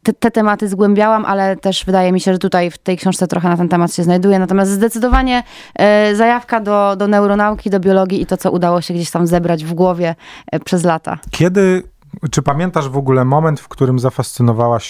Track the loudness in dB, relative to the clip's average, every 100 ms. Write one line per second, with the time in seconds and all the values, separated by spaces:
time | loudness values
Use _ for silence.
0 | -4 0 0 0 0 0 -2 0 2 4
1 | 2 2 0 -2 -2 -2 -4 -4 0 0
2 | 2 0 0 0 0 0 -2 -6 -6 -2
3 | -2 -2 -2 -2 0 0 0 0 0 0
4 | 0 2 2 2 2 0 0 0 -2 0
5 | 0 2 2 -2 -4 -16 -12 0 4 4
6 | 2 2 2 0 -2 -4 0 0 2 0
7 | 2 2 2 2 0 -2 -2 0 2 2
8 | 2 -2 -2 -2 -2 0 0 0 -2 -6
9 | -4 -2 0 0 0 -4 -4 -2 0 0
10 | -4 -6 -14 -20 -8 -8 -2 0 0 -2
11 | -4 -10 -8 -2 0 2 2 0 -4 _
12 | -20 -10 -4 -2 -2 -2 -2 -2 -4 -2
13 | 0 2 2 2 0 -2 -6 -2 0 2
14 | 0 -2 -6 0 0 2 0 0